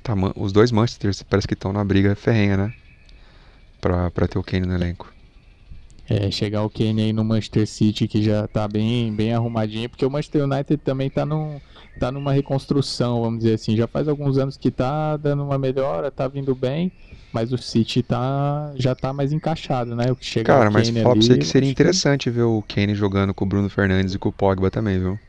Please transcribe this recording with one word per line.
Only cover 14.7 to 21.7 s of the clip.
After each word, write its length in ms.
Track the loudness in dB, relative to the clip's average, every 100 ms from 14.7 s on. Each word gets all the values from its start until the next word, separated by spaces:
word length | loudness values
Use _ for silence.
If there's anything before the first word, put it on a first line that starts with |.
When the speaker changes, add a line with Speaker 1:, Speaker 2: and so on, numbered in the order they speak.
Speaker 2:
tá 460 | 0 -2 -2 -2 -2
dando 260 | -2 -2
uma 140 | -2 -2
melhora, 520 | -2 -2 -2 -2 -6
tá 160 | -4 -6
vindo 280 | -4 -4 -2
bem, 380 | -2 -2 -4 -6 -20 -20 -8
mas 180 | -4 -2
o 60 | -4
City 440 | -2 0 0 -2
tá, 680 | -2 -2 -2 -2 -2 -4 -6 -4
já 200 | -2 -2
tá 160 | -4
mais 220 | -2 -2
encaixado, 640 | -2 -2 -6 -4 -4 -4 -2
né? 120 | -2
O 60 | -2
que 100 | -4
chegar 320 | -2 4 6
Speaker 1:
Cara, 120 | 6
Speaker 2:
o 40 |
Speaker 1:
mas 140 | 4 2
Speaker 2:
Kane 140 | 2
Speaker 1:
falar 140 | 4 6
pra 40 |
Speaker 2:
ali, 80 | 6
Speaker 1:
você 100 | 6
que 80 | 4
seria 220 | 2
Speaker 2:
acho 80 | 2